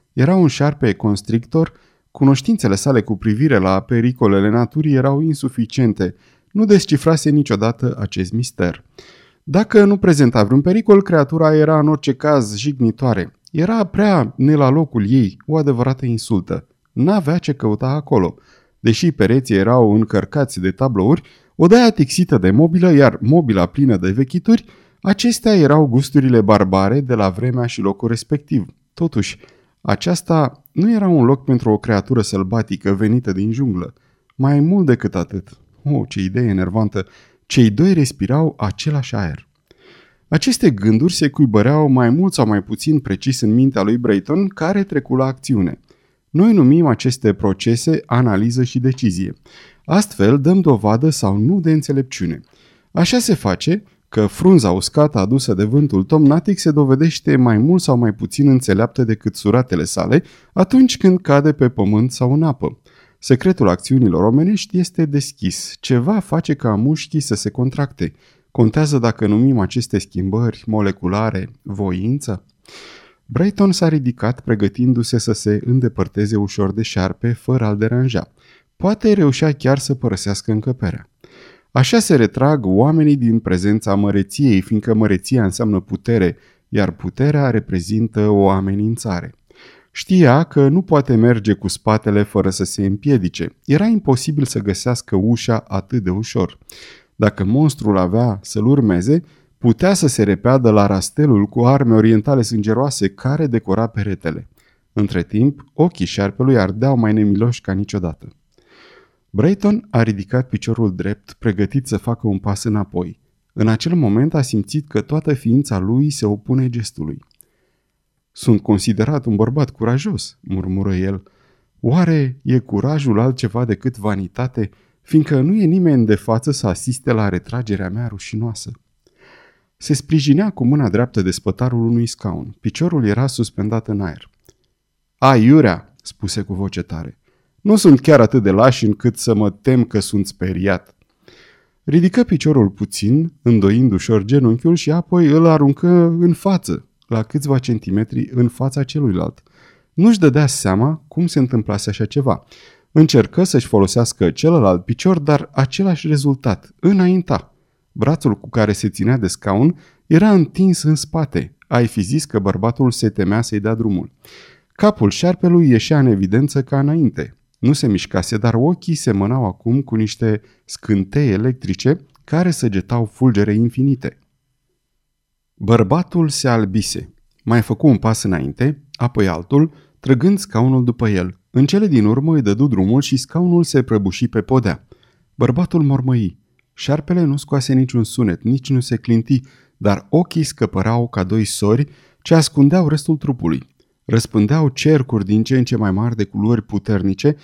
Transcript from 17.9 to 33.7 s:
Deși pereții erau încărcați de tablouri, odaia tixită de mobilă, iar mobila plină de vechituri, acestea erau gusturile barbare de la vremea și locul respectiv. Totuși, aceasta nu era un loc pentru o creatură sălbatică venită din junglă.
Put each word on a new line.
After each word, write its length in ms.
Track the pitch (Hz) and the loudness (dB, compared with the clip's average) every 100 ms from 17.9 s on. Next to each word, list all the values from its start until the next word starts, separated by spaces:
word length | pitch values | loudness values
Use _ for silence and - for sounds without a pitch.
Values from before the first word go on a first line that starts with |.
| 147 143 117 85 - _ _ _ _ | -4 -2 0 0 -4 _ _ _ _
Deși 320 | 117 110 170 | -2 0 0
pereții 440 | - 98 131 127 98 | 0 2 2 2 0
erau 380 | 104 123 110 | 2 2 4
încărcați 680 | 107 107 101 92 147 127 - | 2 0 -2 -2 -4 -4 -4
de 120 | 92 | -6
tablouri, 500 | - 131 98 104 175 - _ _ - | -2 -2 0 0 0 -4 _ _ 0
odaia 340 | 175 233 233 | 4 6 4
tixită 480 | 214 135 - 175 120 | 2 0 0 0 2
de 140 | 92 | 2
mobilă, 420 | 110 160 175 180 | 4 2 2 4
iar 240 | 143 131 - | 6 4 2
mobila 440 | 113 170 131 95 90 | 2 2 2 0 0
plină 320 | - 135 95 | 0 2 2
de 140 | 92 | 0
vechituri, 540 | 110 135 180 - 226 - _ _ _ | -2 -2 -2 0 0 -2 _ _ _
acestea 540 | 190 196 240 226 220 202 | -4 0 -2 0 2 4
erau 320 | 139 151 143 | 4 4 4
gusturile 540 | 120 143 147 131 117 | 0 0 2 4 4
barbare 600 | 104 104 95 95 98 135 | 4 4 4 0 2 0
de 120 | 131 | -2
la 160 | 113 95 | -2 -2
vremea 360 | 92 123 123 120 | -2 -4 -4 -6
și 160 | - | -4
locul 260 | 98 98 117 | -4 -2 -4
respectiv. 580 | 113 - 143 - 139 90 _ _ | -4 -4 -6 -4 -4 -4 _ _
Totuși, 440 | - 165 107 - - - _ _ _ | -6 -4 -4 -6 -8 -20 _ _ _
aceasta 840 | - - 175 175 - 160 143 - _ | -6 -4 -4 -4 -2 0 -2 -6 _
nu 200 | - 208 | -2 0
era 140 | 220 190 | 0 2
un 180 | 160 120 | 2 2
loc 180 | 139 | 2
pentru 260 | - 123 113 | 0 -2 0
o 80 | 104 | -2
creatură 440 | - 104 - 120 | 0 -2 0 -2
sălbatică 720 | 98 98 95 117 107 95 98 | -2 -4 -2 -4 -4 -4 -4
venită 380 | 98 107 123 107 | 0 0 0 -2
din 200 | 95 104 | -4 -4
junglă. 420 | 113 131 | -4 -4